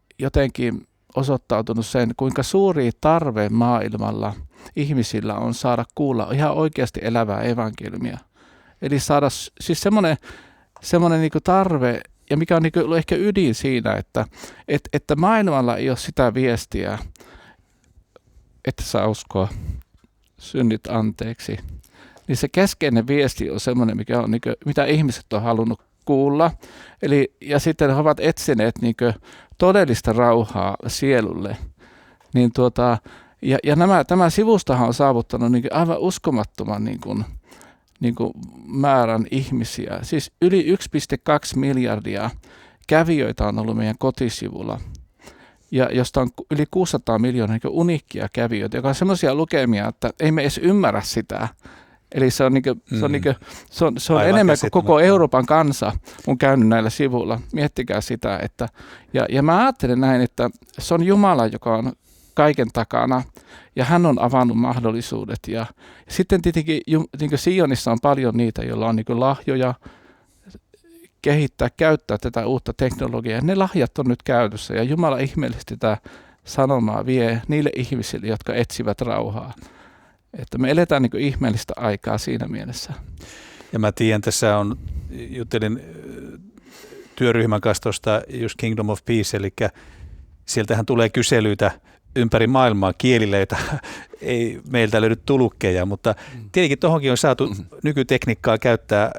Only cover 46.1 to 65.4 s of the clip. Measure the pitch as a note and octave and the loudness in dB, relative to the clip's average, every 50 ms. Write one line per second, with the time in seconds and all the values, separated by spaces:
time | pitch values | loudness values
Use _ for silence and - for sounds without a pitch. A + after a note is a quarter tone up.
46.1 | - C3+ B2+ A#2+ - - - - D3+ D3 D3+ - - F#3 F3+ - - B2 - - | 0 -2 -2 -2 -4 -8 -8 -4 -2 -2 -2 0 0 -2 -2 0 -2 -4 -2 0
47.1 | A2+ G#2+ A#2 B2+ B2 B2 A2 G#2 A2 A2+ - C#3 - E3 E3+ F3 E3 C#3 - - | 0 2 2 2 0 0 0 0 -2 -2 -4 -2 0 0 0 0 0 -2 -4 -8
48.1 | - G2+ G2 - - - A#2 A2+ A#2 G2+ G#2 G#2 A#2+ B2+ B2 C3+ C3+ - F#3 G3 | -10 -8 -8 -6 -4 -2 -2 -2 -2 -4 -4 -4 -4 -2 -2 -2 0 0 0 0
49.1 | F#3+ F3 E3+ C3+ C3+ D3+ E3 - - C#3+ C3 A#2+ A2 G2+ G#2 A2+ - - - A#2+ | 0 2 0 0 0 0 -2 0 0 0 2 2 2 0 0 -4 -4 -4 -6 -6
50.1 | - - D#3 D#3 D#3 D#3+ C#3 C#3 - - - F3+ G3+ G3+ F3+ A2+ G2+ G#2+ G#2+ - | -4 0 0 0 2 2 0 -2 -2 0 2 2 4 4 2 2 0 -2 -4 -4
51.1 | - A#2 G#2 - G#2 G2+ A2 A2 - _ - - - - - _ _ _ _ - | -4 -4 -4 -4 -6 -6 -6 -8 -10 _ -20 -20 -20 -20 -20 _ _ _ _ -6
52.1 | - C3 C3 B2+ - - C3+ C3 C3+ C3+ B2 C3+ A#2 A#2 _ - A#2+ A2 D3 C#3+ | -2 2 2 2 2 2 2 2 2 2 2 0 -4 -4 _ -6 -4 -2 -2 0
53.1 | C#3+ C#3 - C#3 B2+ - - - - - - _ - - E3+ D3+ B2+ - - - | 0 0 0 0 -2 -2 -6 -20 -20 -20 -20 _ -2 0 0 0 0 -2 0 2
54.1 | D#3+ A2+ G#2 E3+ G3 A3 G3+ F3 D3 - - G#2+ - - G#2+ - D#3 D3+ E3+ F#3+ | 2 4 4 4 4 6 6 4 4 2 2 0 0 2 4 6 6 6 8 6
55.1 | G3 F#3 D#3+ C#3 - B2+ B2 - D#3 D#3+ D#3+ C#3+ C3+ - - G2+ - - - - | 6 6 4 4 4 2 4 4 4 4 4 2 0 -2 -2 -4 -4 -6 -10 -14
56.1 | - - - - C3+ B2 C#3+ C3+ C3+ C3 A2 A2 A2+ A2+ A2 A2 - - D3 C3 | -18 -8 -4 -2 0 2 4 4 4 6 6 4 4 4 2 0 0 0 -2 0
57.1 | B2 A#2+ F2 G2 A2+ A#2+ - - - D#3+ C#3+ D3 - - B2 B2+ F#2+ G#2+ G2+ - | 0 -2 -2 -2 -4 -6 -6 -6 -4 -2 -2 -2 -2 -4 -4 -4 -2 -4 -4 -4
58.1 | A#2 A2 - A2 G2 E2 G2+ G#2 - - A#2+ A2+ _ - - - - - - _ | -6 -4 -4 -4 -4 -4 -6 -8 -6 -6 -8 -8 _ -12 -20 -20 -20 -20 -12 _
59.1 | - B2+ - - B2 C#3 C#3+ D#3+ E3+ G3 A#3+ C4+ - - - B2 B2 B2+ C3+ C3 | -2 -2 0 0 0 2 2 4 4 4 2 2 0 0 0 0 2 2 2 2
60.1 | C3 B2 B2 - - - A#2+ A#2+ - - _ _ - - - - E3+ E3 E3+ F#3+ | 2 2 2 0 0 -2 -4 -4 -4 -8 _ _ -16 -10 -4 0 0 2 4 4
61.1 | G3+ G3+ G3+ F#3+ E3+ B2+ A#2 A2 G#2+ - - A#2 A2+ A2 A#2 C3 - _ _ _ | 4 6 6 4 4 4 2 0 0 -4 -2 -2 -2 0 -2 -4 -6 _ _ _
62.1 | _ _ _ _ - - D3 D3+ D3 C#3 A#2+ A2 - B2 A2 - B2 A#2+ A#2 B2+ | _ _ _ _ 2 4 4 4 4 2 0 -2 -2 -4 -4 -2 0 0 0 2
63.1 | C3 B2+ B2+ - - - - - - - - _ - C3 B2+ B2 E3+ F3 F3 D#3+ | 0 0 -2 -6 -12 -20 -20 -20 -20 -20 -20 _ -6 -4 0 2 4 4 4 4
64.1 | B2+ - - A#2+ C3+ C3 B2+ A#2+ A2 A2+ A#2+ B2 A#2+ B2 A#2 A2+ A2+ A#2 A#2+ - | 4 2 2 2 2 2 2 2 2 2 0 0 0 0 0 -2 -2 -2 -6 -6
65.1 | A#2+ A2 G#2 G#2 A2 - | -8 -8 -8 -8 -10 -10